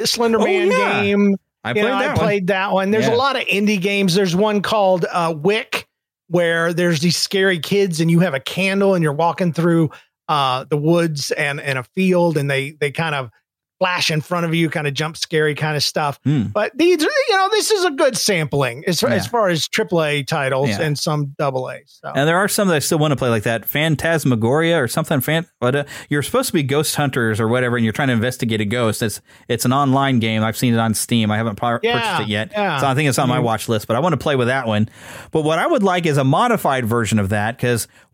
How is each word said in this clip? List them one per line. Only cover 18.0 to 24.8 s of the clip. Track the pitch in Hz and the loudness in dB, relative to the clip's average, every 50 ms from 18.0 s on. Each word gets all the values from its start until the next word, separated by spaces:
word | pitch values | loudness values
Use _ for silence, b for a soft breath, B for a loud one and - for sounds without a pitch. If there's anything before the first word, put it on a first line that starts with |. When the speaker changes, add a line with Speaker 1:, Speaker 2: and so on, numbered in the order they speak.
| 320 269 233 | 0 0 0
Speaker 1:
sampling | - - - 196 170 156 131 - 139 135 120 117 135 - | 0 0 0 0 0 -2 -2 0 0 0 -2 -2 -4 -4
as, | 190 170 - | -4 -2 0
Speaker 2:
Yeah. | 220 262 | 0 0
Speaker 1:
as | 233 196 - | 0 0 -2
far | - - 233 208 185 | -2 0 0 2 2
as | 175 151 - - | 2 0 -2 -4
triple | - 214 220 - 180 165 156 | -2 -4 -2 0 0 0 0
A | 147 147 147 135 | 0 0 -2 -2
titles | - 160 151 139 131 135 131 139 120 | -4 -4 -2 -2 0 0 0 0 0
Speaker 2:
Yeah. | 101 95 165 | 0 -2 -2
Speaker 1:
and | 151 147 - | -2 -2 -2
some | - 165 151 151 147 139 143 - | -2 -2 -2 -2 -2 -4 -4 -4
double | 156 139 131 131 127 131 | -4 -2 -2 -2 -6 -6
A. | 131 131 - | -10 -14 -16
So. | _ _ _ - 143 139 | _ _ _ -14 -6 -4
Speaker 2:
And | 135 139 156 | -2 0 2
there | 170 | 2
are | 180 208 | 2 0
some | 190 - - 208 190 | 0 0 0 2 2
that | 170 | 2
I | 147 | 0
still | - - 180 156 | 0 0 0 2
wanna | 151 156 143 | 2 2 0
play, | 120 135 123 | 0 0 0
like | 117 107 101 | 0 0 0
that | 123 117 113 - - - 143 151 165 151 - - 165 | 0 -2 -2 -4 -4 -2 -2 0 0 0 0 0 0
Phantasmagoria | 165 156 - 139 123 110 113 117 135 156 165 165 170 165 | 0 0 2 0 0 2 2 2 2 2 2 2 2 2